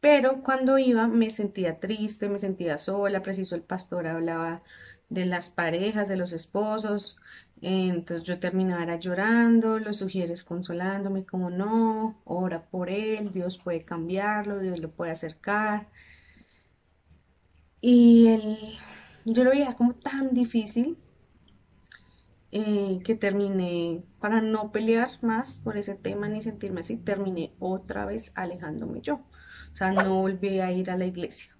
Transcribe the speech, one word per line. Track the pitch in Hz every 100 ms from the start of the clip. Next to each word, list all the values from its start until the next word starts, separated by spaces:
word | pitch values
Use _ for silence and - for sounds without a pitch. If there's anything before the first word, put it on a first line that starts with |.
pero | 294 294 254 269
cuando | 262 262 262 269
iba | 262 233 226
me | 226 220
sentía | - 202 202 175 160
triste, | 190 214 214 214 202
me | 202
sentía | 196 190 170 147
sola, | - 196 202 196
preciso | 190 190 190
el | 175
pastor | - 185 - 180 165
hablaba | 165 165 165 165 170 _ - - - _
de | 185 180
las | 180 175
parejas, | - 170 170 202 214 202
de | 190
los | 180
esposos, | 165 - 202 214 214 214 208 202 - - - _ _
eh, | - 190 185
entonces | 175 170 170 165
yo | 180
terminaba | 180 185 185 180
era | 170 170
llorando, | 175 180 208 233 233 233 220 220
los | 214 208
sugieres | 190 190 170 170
consolándome, | - 175 185 175 185 196 196 190
como, | 190 185 180
"No, | 180 202 226 226 220 220 -
ora | - 180 180 165 -
por | 185 180
él, | 196 220 220 208
Dios | 185 180 185
puede | - 165
cambiarlo, | 165 170 165 185 202 214 202 202
Dios | 190 175
lo | 160
puede | - 170
acercar". | 160 160 156 - 208 214 208 202 - - - _ - _ _ _ _ _ _ _ - _ _ _ _ _ _
Y | 240 247 240 233 226
él, | 220 214 214 214 220 - - - -
yo | 226 226
lo | 254
veía | 277 269
como | 240 240
tan | 247 - 269 269
difícil, | 247 233 233 208 - 262 339 - _ _ _ _ _ _ _ _ - _ _ _ _ _
eh, | 202 214 208 196 185
que | 185
terminé, | 226 202 196 202 190 180 175 170 170 - _
para | 208 226
no | 220 220 214
pelear | 214 220 226 254 -
más | 233 226 247 -
por | - 208
ese | 202
tema | 196 190 202 208
ni | 214
sentirme | 220 214 202 180
así, | 170 226
terminé | 175 196 190 180 160 -
otra | 180 185 - 202
vez | 202 214 220
alejándome | - 180 180 160 156 - -
yo. | - 294 - - - - -
O |
sea, | - 190
no | 196 190 185
volví | 190 185 196 190
a | 185
ir | 180 185
a | 185
la | 185
iglesia. | 180 170 - - _